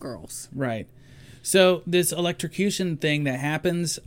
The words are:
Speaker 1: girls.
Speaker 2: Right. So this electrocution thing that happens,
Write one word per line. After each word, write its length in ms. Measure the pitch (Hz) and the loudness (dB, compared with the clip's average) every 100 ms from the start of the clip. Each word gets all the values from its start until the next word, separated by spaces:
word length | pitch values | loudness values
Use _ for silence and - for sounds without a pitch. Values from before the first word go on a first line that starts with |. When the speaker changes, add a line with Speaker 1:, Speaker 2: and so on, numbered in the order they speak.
Speaker 1:
girls. 480 | 139 117 - - - | -12 -12 -12 -14 -12
Speaker 2:
Right. 320 | 135 131 113 95 - - - - - | -4 -4 -4 -8 -16 -20 -20 -20 -12
So 400 | - 196 185 180 170 | 0 6 6 4 2
this 240 | 175 170 | 2 2
electrocution 840 | 160 175 175 165 - 202 - 185 156 | 0 -2 -2 -6 0 0 0 -2 0
thing 260 | 156 147 | 0 2
that 140 | 147 127 | 0 -2
happens, 600 | 143 151 175 170 170 - | -2 -2 0 0 -2 -6